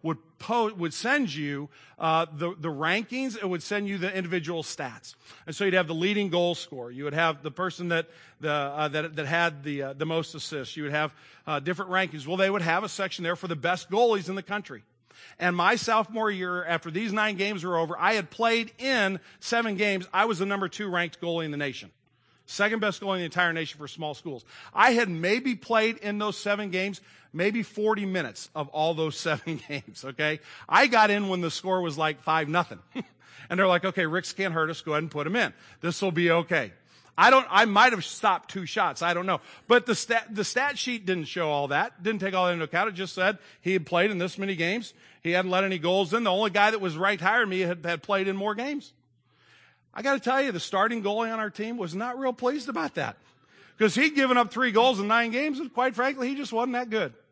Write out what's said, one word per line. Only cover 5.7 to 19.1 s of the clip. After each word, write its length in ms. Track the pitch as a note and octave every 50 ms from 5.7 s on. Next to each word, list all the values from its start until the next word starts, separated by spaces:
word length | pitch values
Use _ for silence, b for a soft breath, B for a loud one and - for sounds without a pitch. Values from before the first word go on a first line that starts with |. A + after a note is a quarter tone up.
| F3+
have 120 | F#3 F3
the 60 | D3+ E3+
leading 360 | D#3+ F3 G3+ G#3 G#3 G3+ F#3+
goal 260 | D#3+ F3 F3 F3 E3+
scorer. 340 | - - - C#3+ B2+ A#2+ A#2+
You 140 | B2 C3 C#3+
would 100 | D3 C#3+
have 300 | D#3+ E3 E3 D#3 C#3+ C#3+
the 80 | D#3
person 380 | C3 - F#3 F#3 - - F3+ F3
that, 200 | E3+ E3 E3 B B B B B B B
the, 100 | D3+ D3+
uh, 360 | D3 D3 C#3 C#3 C#3+ D3+ D3+
that, 280 | D3+ C#3 D#3 D#3+ E3 D#3
that 120 | D3+ D3+
had 360 | C3+ E3+ E3+ E3+ E3+ D#3 C#3+ C#3
the, 200 | D3+ C#3+ C#3 C3+
uh, 100 | C3+ C#3
the 140 | C#3 D#3
most 260 | D#3 D#3+ E3 D#3 - -
assists. 420 | D3+ - - D#3 C#3+ B2+ - -
You 80 | D#3 D3
would 80 | C#3+
have, 220 | D3 D3+ D3+ C#3+ - B B B B B B
uh, 140 | - D#3 C#3+
different 320 | C#3 E3+ F3+ E3+ G3 F#3
rankings. 340 | F3+ F#3+ F#3+ D#3 D3 D3+ B2+
Well, 120 | D3 F3+
they 120 | F#3+ F#3+ F#3+
would 140 | G3 G3+ E3
have 200 | E3 E3 F#3 G#3+
a 60 | F#3+
section 340 | - - F#3+ F#3 - - F3
there 120 | E3 F3
for 120 | E3+ -
the 80 | F3 E3+
best 360 | D3 A#2+ E3+ F3+ F3 - -
goalies 360 | F#3 G#3+ B3 A#3 A3 G3 D#3+
in 60 | F3 F#3+
the 100 | G3 -
country. 380 | - G3+ G#3 - - C3+ G#2+ - _ _ _ B B B B B B B
And 180 | B E3+ F3+ F3
my 200 | F3 F3 G3 A#3+
sophomore 560 | A3+ - A#3 A3 A3+ G#3+ - A3 A3 A3 G#3+
year, 340 | G3+ F#3 F#3 F3+ F3+ F3+ F3
after 240 | E3 E3+ D#3+ - E3+
these 240 | D3+ G3 A3+ A3 F#3+
nine 220 | G#3+ G#3+ G#3+ G#3
games 280 | F3+ G3 G#3 G#3+ F3+ D#3
were 140 | F#3 F3
over, 180 | E3 E3 D#3 E3+
I 160 | - E3+ G3 A3+
had 180 | G#3+ F#3 -
played 400 | - - A3+ A3+ A3+ A#3 A3+ A#3 - -
in 400 | B3 C4+ C4+ A#3 G3+ F#3+